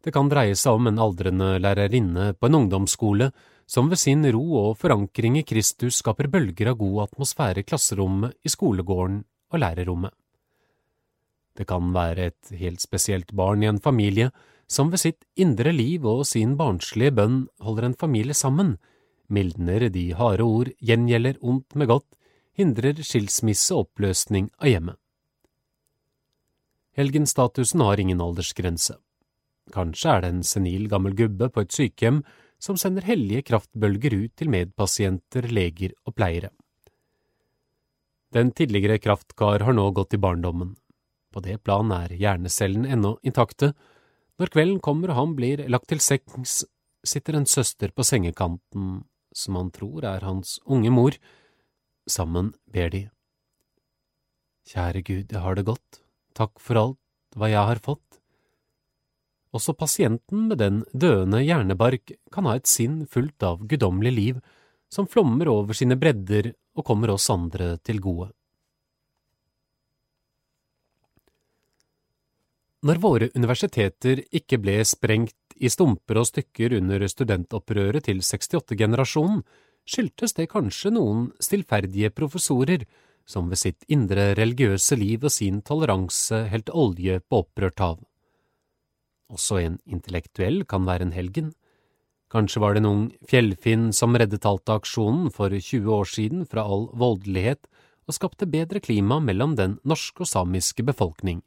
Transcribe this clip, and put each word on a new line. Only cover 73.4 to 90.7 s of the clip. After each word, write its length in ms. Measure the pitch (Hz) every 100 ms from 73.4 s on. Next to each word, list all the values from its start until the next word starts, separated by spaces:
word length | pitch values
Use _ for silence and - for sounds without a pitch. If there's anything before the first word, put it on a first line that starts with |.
| 120 123 208 - 98 - 127 131 -
ikke 300 | 170 - 123
ble 140 | 98 101 110
sprengt 720 | - - 110 117 _ _ -
i 120 | 127
stumper 480 | - 170 101 - 110
og 80 | 120
stykker 480 | - - - 113 117
under 260 | 92 98 98
studentopprøret 960 | - 120 92 87 107 - 104 98 147 -
til 140 | 95
sekstiåtte-generasjonen, 1200 | - 104 - 175 - 110 107 120 131 156 165 208 - _ _ _ -
skyldtes 480 | - 196 - 233 -
det 140 | 165
kanskje 400 | 214 113 - 202
noen 340 | 226 120 107 120 -
stillferdige 680 | - 202 - 104 98 98 107
professorer 680 | - 147 180 - 127 135 180 113 _ _ _ _
som 200 | 98 87
ved 100 | 92
sitt 260 | 95 - -
indre 400 | 147 101 98 101 101
religiøse 580 | 113 123 117 98 - 135
liv 240 | 101 113
og 80 | 143
sin 300 | - 101 101
toleranse 800 | - 147 151 95 92 - - 110 110
helt 180 | 113 -
olje 500 | 170 123 87 92 92
på 220 | _ 120
opprørt 400 | - - 95 -
hav. 160 | 92 82 - _ _ _ _ _ _ _ _ _ _ _ _
Også 260 | 101 - 98
en 200 | 82 87
intellektuell 800 | - 87 - 87 - - 95 185
kan 180 | 185